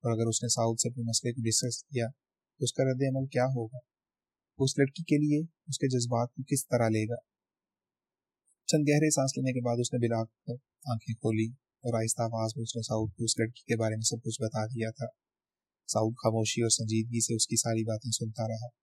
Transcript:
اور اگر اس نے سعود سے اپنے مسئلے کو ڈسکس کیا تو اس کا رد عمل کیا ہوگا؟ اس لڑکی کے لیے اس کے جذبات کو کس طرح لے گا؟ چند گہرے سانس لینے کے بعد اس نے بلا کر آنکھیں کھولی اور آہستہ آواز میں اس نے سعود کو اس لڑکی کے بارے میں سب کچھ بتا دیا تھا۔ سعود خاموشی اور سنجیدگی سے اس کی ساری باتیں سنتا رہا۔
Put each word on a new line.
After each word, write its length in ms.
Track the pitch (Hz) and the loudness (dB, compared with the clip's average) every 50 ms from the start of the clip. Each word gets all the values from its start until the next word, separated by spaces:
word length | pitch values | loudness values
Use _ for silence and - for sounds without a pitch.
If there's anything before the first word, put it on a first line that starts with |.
| - | 0
اور 80 | 117 | 0
اگر 160 | 113 110 117 113 | 0 2 2 0
اس 160 | 113 - - | 0 0 0
نے 60 | 120 | -2
سعود 280 | - - 117 113 117 113 | 0 2 2 0 2 0
سے 100 | - 123 | -2 -4
اپنے 140 | 120 127 117 | -2 -4 -4
مسئلے 280 | 117 113 - - 123 120 | -2 -2 -2 -2 -2 -4
کو 80 | 135 | -2
ڈسکس 420 | 117 113 107 - - 123 117 - - | -2 0 0 0 0 -2 -4 -6 -10
کیا 240 | _ 139 131 117 113 143 _ _ _ _ _ _ _ _ _ | _ -4 -2 -2 -2 -4 _ _ _ _ _ _ _ _ _
تو 60 | - | -4
اس 100 | 123 - | -4 0
کا 100 | - 135 | 2 2
رد 180 | 131 131 127 | 2 2 2
عمل 260 | 139 135 131 135 135 135 | 2 0 2 0 -2 -2
کیا 180 | - 165 123 | 0 0 0
ہوگا؟ 340 | 131 131 123 117 110 127 131 - _ _ _ _ _ _ _ _ _ _ _ _ _ _ - | 2 0 -2 -4 -6 -8 -14 -18 _ _ _ _ _ _ _ _ _ _ _ _ _ _ 0
اس 220 | 135 135 - - | 0 0 4 2
لڑکی 240 | 139 139 - - 165 | 2 2 2 -6 0
کے 140 | - 156 147 | 2 2 2
لیے 220 | 147 147 147 147 160 165 _ _ _ - | 4 4 2 2 0 -4 _ _ _ -10
اس 100 | 139 - | -4 -2
کے 100 | - 135 | 0 0
جذبات 420 | 127 123 120 120 123 117 120 120 _ | 2 0 0 0 0 0 0 -2 _
کو 100 | - 135 | -10 -4
کس 240 | - 143 131 - _ | -2 -2 -2 -2 _
طرح 220 | - 120 117 113 | 2 2 2 4
لے 140 | 110 107 110 107 | 2 2 0 -2
گا؟ 100 | 117 - _ _ _ _ _ _ _ _ _ _ _ _ _ _ _ _ _ _ _ _ _ _ _ _ _ _ _ _ _ | -4 -8 _ _ _ _ _ _ _ _ _ _ _ _ _ _ _ _ _ _ _ _ _ _ _ _ _ _ _ _ _
چند 180 | - - 156 147 139 | 0 2 2 4 4
گہرے 200 | 147 151 151 156 | 4 4 4 4
سانس 220 | 151 - 135 135 - - | 2 2 0 0 0 -2
لینے 160 | 131 131 123 | -2 0 0
کے 80 | 123 | 0
بعد 160 | 120 120 120 120 | 0 0 0 0
اس 140 | 123 - - | 0 0 0
نے 60 | 123 | 0
بلا 240 | 120 117 117 113 113 | 0 2 0 0 -2
کر 320 | 113 _ _ _ - 120 131 _ _ _ _ - 147 | -4 _ _ _ -10 -10 -10 _ _ _ _ -6 -6
آنکھیں 240 | 117 113 - - 113 | -6 -6 -4 -8 -8
کھولی 340 | - - 107 110 110 110 113 123 - _ _ _ _ - | -4 -2 0 0 2 0 -2 -4 -10 _ _ _ _ -6
اور 100 | 120 117 113 | -4 -2 -2
آہستہ 200 | 113 113 - - | 0 -2 -2 -2
آواز 280 | 117 113 117 113 110 110 110 | -2 -2 -2 -2 -4 -4 -4
میں 80 | - 113 | -6 -8
اس 120 | 113 - | -6 -6
نے 60 | 117 | -8
سعود 280 | 113 - 110 110 110 104 - - | -4 -2 -2 -2 -2 -2 -4 -4
کو 60 | 120 | -2
اس 160 | 113 - - | -2 0 0
لڑکی 240 | 117 113 123 - - | 0 -2 -2 -10 -4
کے 120 | - 113 | -4 -2
بارے 200 | 113 113 110 110 | 0 0 0 0
میں 60 | 110 | 0
سب 220 | 113 - - 113 - | -2 -2 -2 -2 -6
کچھ 180 | - 110 - | -6 -6 -4
بتا 240 | 107 113 - 110 107 | -4 -4 -2 -2 -4
دیا 260 | 110 127 117 110 110 | -4 -4 -4 -4 -4
تھا۔ 140 | 117 - 113 113 _ _ _ _ _ _ _ _ _ _ _ _ _ _ _ - | -4 -6 -10 -10 _ _ _ _ _ _ _ _ _ _ _ _ _ _ _ -2
سعود 260 | - 110 110 110 117 - - | 0 2 2 2 0 0 0
خاموشی 380 | 117 110 113 110 107 - - | 0 2 2 0 0 0 0
اور 80 | 117 113 | 2 2
سنجیدگی 520 | - - 117 110 110 113 110 117 117 117 | 2 0 0 0 0 0 0 0 -2 -2
سے 120 | 110 - 117 | 2 4 4
اس 120 | 110 - - | 4 4 4
کی 80 | - | 2
ساری 280 | 113 - 120 113 113 110 | 2 2 4 2 2 2
باتیں 280 | 113 110 107 - 117 | 0 -2 -2 -2 -2
سنتا 360 | 113 - 120 110 110 - 113 110 | -2 -2 -2 -4 -2 -2 -2 -2
رہا۔ 220 | 110 113 117 120 _ _ | -2 -4 -6 -10 _ _